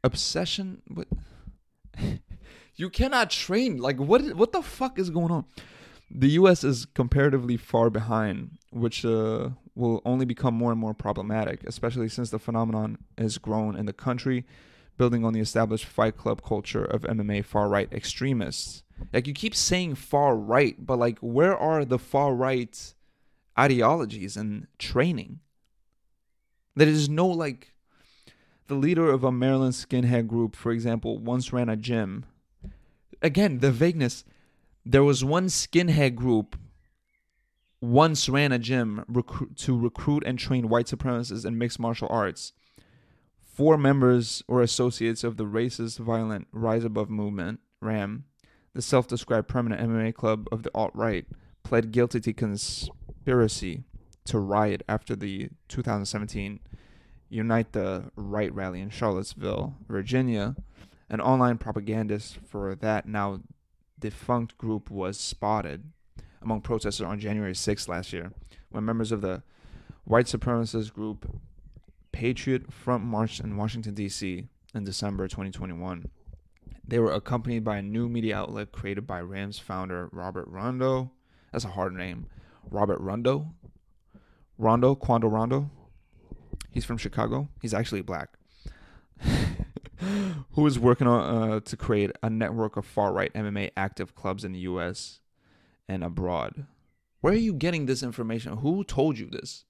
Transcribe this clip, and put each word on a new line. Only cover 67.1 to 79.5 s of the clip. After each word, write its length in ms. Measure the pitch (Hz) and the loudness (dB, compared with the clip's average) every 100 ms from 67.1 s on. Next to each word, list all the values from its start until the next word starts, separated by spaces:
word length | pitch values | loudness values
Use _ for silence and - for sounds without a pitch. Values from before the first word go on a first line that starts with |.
| 104 | -6
January 340 | 104 107 101 | -4 -4 -4
sixth 360 | 92 - 104 - | -4 -2 -4 -4
last 240 | 87 92 | -8 -6
year, 180 | 90 87 - - - - | -10 -10 -14 -20 -20 -12
when 160 | 110 107 | -6 -2
members 260 | 113 110 | -2 -2
of 80 | 110 | -2
the 240 | 98 92 - _ - - - - - | -4 -6 -10 _ -20 -20 -20 -20 2
white 220 | 113 123 | 4 4
supremacist 680 | 113 123 117 113 113 110 | 0 0 0 0 -4 -6
group 460 | - 107 104 - - - - - - _ _ _ | -8 -8 -8 -10 -12 -16 -20 -20 -20 _ _ _
Patriot 580 | - 113 120 - 127 127 | -4 -2 -2 0 -2 -2
Front 320 | - - 123 | -10 -2 0
marched 380 | 117 107 110 - | 0 -2 -2 -4
in 160 | 107 101 | -8 -4
Washington, 360 | 107 117 107 | -4 -4 -8
D 140 | 104 101 | -6 -6
C 400 | - 98 90 120 _ _ | -6 -8 -8 -12 _ _
in 120 | 110 98 | -10 -8
December 420 | 95 104 98 95 | -4 -4 -4 -6
twenty 240 | - 95 | -6 -8
twenty-one. 580 | 92 92 85 92 87 - - - - _ _ - - - | -8 -10 -8 -8 -8 -12 -16 -20 -20 _ _ -20 -18 -4
They 140 | 117 | 0
were 140 | 113 | 2
accompanied 500 | 95 - 123 117 117 | 0 -2 -4 -2 -4
by 140 | 110 104 | -2 -4
a 40 | |
new 280 | 98 110 120 | -4 -4 -2
media 260 | 117 110 101 | -2 -2 -2
outlet 380 | - 107 104 | -4 -8 -10
created 340 | - 98 101 110 | -8 -6 -6 -6
by 140 | 90 | -10
ram's 380 | 87 98 98 | -8 -8 -10